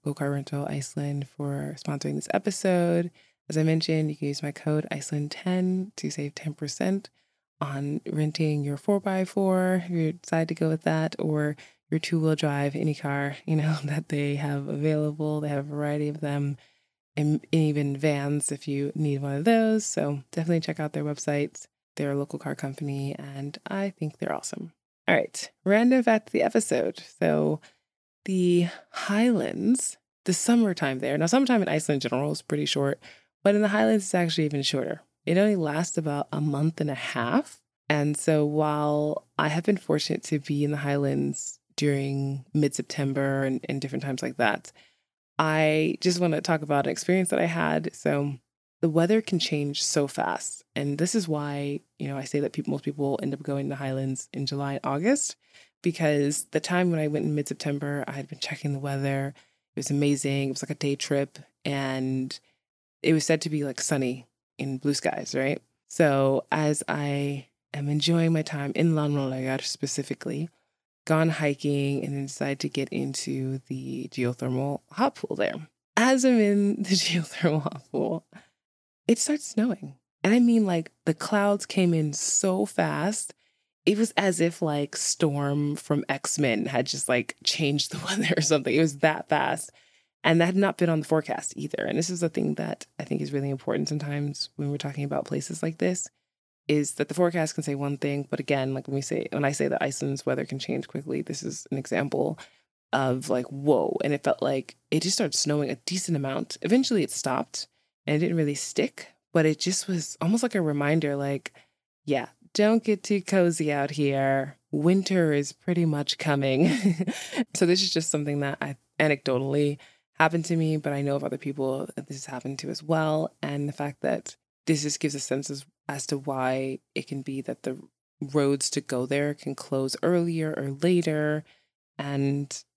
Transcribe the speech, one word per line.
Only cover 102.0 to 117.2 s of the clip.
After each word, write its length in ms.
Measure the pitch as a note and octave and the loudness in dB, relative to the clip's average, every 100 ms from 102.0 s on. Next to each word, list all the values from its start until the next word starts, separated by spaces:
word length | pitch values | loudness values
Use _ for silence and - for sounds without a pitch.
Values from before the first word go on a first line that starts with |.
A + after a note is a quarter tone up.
| C#3+ - D3 D#3+ - _ _ _ _ | 0 0 -2 -4 -12 _ _ _ _
of, 380 | C3+ C3 B2+ C3 | 0 2 0 0
like, 160 | B2+ B2+ | -2 -2
whoa. 520 | C3+ C#3+ B2 C#2+ - | -2 4 4 4 0
And 100 | C#3+ | 0
it 100 | C#3+ | 0
felt 180 | C3+ - | 0 0
like 360 | C3+ C3+ - - _ | 0 0 -4 -16 _
it 140 | D#3+ | -2
just 120 | F3 - | 0 0
started 220 | E3+ - | 0 0
snowing 320 | D3 D3 C#3 | 0 0 -2
a 60 | C3+ - | -4 -6
decent 320 | F3+ - D3+ | -6 -2 -2
amount. 400 | C3+ C3+ - - | -2 -4 -6 -6
Eventually 400 | - B3 C4 G#3+ | 2 4 4 2
it 80 | D3 | 0
stopped 560 | - C3 B2+ - - - _ _ _ - | -2 -2 -2 -2 -8 -12 _ _ _ -2
and 80 | D3+ | 0
it 40 | |
didn't 180 | E3+ E3+ | 2 0
really 180 | D3 C#3+ | 0 -2
stick, 540 | - - C4+ - - _ _ | -4 -2 -2 -4 -18 _ _
but 140 | E3+ D#3 | 2 2
it 140 | D3+ | 2
just 280 | F3+ F#3+ - | -2 -2 -2
was 300 | F3 - - | -4 -4 -2
almost 200 | E3 A3+ | 0 2
like 140 | A#3+ G3+ | 2 0
a 60 | |
reminder, 540 | D#3 C#3+ C#3+ D#3+ D3 C#3+ | 0 2 2 2 2 0
like, 380 | C#3 C#3 - - _ _ _ _ | -2 -4 -6 -18 _ _ _ _
yeah, 260 | D3 C3+ A#2 _ _ - | -2 -2 -2 _ _ 2
don't 280 | G#3 A3+ | 4 4
get 200 | A3+ G3 | 2 -2
too 180 | - G3+ | 0 -2
cozy 500 | - F#3+ F3 E3 D3+ | 2 4 4 2 0
out 200 | C#3+ C#3+ | 0 -2
here. 640 | D3 C#3+ C3+ C3+ C3+ C3+ - _ | 0 2 2 2 2 -2 -10 _
Winter 640 | D3 D#3+ F#3+ F#3+ F#3 D#3+ | 0 4 4 4 2 4
is 180 | C#3+ C#3+ | 2 -2
pretty 340 | - - F3 E3 | -6 -2 2 2
much 320 | D3 C#3+ - | 2 -2 -2
coming. 540 | D#3+ C#3+ C3+ C3 F#3 | 0 2 2 4 4
<laughs> 320 | B3+ G3 D#3+ F#3 - | 4 2 2 -2 -6